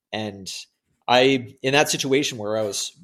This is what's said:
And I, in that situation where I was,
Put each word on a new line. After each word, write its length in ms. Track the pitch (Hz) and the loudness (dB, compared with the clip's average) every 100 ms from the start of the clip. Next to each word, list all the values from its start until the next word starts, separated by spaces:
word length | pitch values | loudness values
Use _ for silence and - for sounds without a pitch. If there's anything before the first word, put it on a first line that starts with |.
| _ | _
And 360 | 107 107 98 92 - - _ _ _ - | -8 -8 -10 -12 -14 -16 _ _ _ 2
I, 480 | 123 135 135 107 - | 4 6 2 -2 -6
in 100 | 135 | 0
that 160 | 143 151 | 2 2
situation 500 | - 139 135 143 123 | 0 0 0 0 -6
where 180 | 104 110 | -4 -2
I 60 | |
was, 300 | 107 98 - - | -2 -4 -8 -12